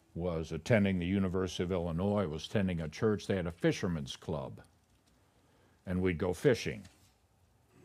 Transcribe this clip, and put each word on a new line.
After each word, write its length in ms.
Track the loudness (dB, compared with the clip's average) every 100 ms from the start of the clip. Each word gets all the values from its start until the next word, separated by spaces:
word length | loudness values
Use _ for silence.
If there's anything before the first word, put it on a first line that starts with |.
| _ -6
was 360 | -2 -2 -4
attending 480 | -4 4 4 6 2
the 60 | 2
University 580 | 2 2 0 0 -2
of 80 | 0
Illinois, 560 | 0 0 0 2 2 0
was 180 | -4 -2
attending 360 | 0 0 0
a 80 | -4
church, 380 | -2 0 0 -2
they 100 | -2
had 100 | -2
a 40 |
fisherman's 640 | 0 0 0 -2 -2 -6 -10
club. 420 | -6 -6 -6 -12 -20 _ _ _ _ _ _ _ _ _ _ _ -6
And 160 | 0
we'd 160 | 2 2
go 160 | 0
fishing, 520 | 2 4 4 0 -8 -12 -20 -20 _ _ _ _ _ _ -20